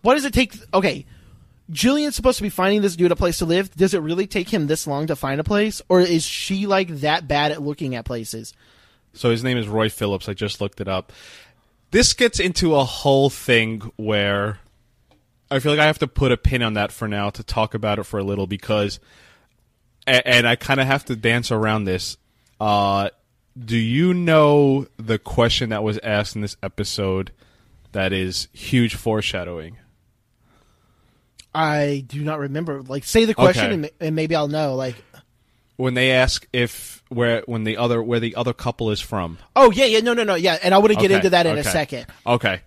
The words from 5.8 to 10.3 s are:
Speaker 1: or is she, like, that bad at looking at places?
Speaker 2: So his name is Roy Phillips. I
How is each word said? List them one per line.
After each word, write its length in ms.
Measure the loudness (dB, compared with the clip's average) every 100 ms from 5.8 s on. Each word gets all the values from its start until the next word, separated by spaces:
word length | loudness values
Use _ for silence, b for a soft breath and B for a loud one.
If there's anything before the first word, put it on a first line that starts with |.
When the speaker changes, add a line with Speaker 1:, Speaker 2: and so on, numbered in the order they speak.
| 2
Speaker 1:
or 120 | 4
is 240 | 4 2
she, 420 | -2 -8 -6 -4 0
like, 220 | 0 0 -2
that 260 | -2 -2 0
bad 220 | 0 0
at 80 | -2
looking 340 | -8 -6 -6
at 100 | -6
places? 500 | -8 -8 -8 -12 -14 _ b b b b b
Speaker 2:
So 160 | -4 0
his 120 | 0
name 140 | 0 -2
is 80 | -2
Roy 200 | 0 -2
Phillips. 380 | -2 -4 -2
I 40 | -6